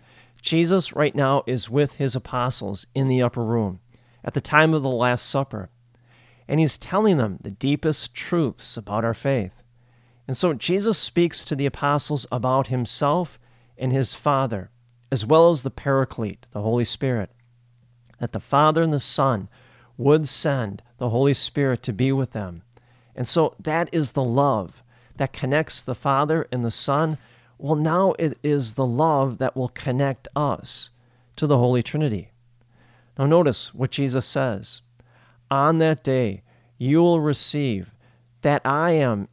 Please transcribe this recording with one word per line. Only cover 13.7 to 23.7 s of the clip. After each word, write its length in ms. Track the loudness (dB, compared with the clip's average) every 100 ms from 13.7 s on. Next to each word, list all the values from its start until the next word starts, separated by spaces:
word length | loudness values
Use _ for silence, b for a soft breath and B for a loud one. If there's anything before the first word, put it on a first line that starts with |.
| b
and 160 | -2
his 220 | 0 0 -2
Father, 560 | 0 0 0 -4 -10 _ _ _ -6
as 140 | -4 4
well 260 | 6 6
as 100 | 4
the 80 | -2
Paraclete, 800 | -6 -2 0 0 -4 -8 -8 -12
the 120 | -6
Holy 220 | -2 0
Spirit, 460 | 0 -2 -2 -2 -6 _ _ _ _ _ _ _ _ -10
that 140 | -8
the 80 | -8
Father 420 | 0 4 4 4
and 100 | 2
the 80 | 0
Son 480 | -2 0 0 0 -6 b b b b b
would 320 | 2 4 2
send 540 | 0 0 0 -4 -8 -14 -6
the 120 | -2
Holy 240 | 2 2
Spirit 500 | 2 -2 -2 0 -2
to 100 | -4
be 180 | -2 0
with 200 | 0 -4
them. 320 | -6 -10 -12 -18 _ b b b b
And 120 | -2
so 260 | 0 0 -2
that 340 | -4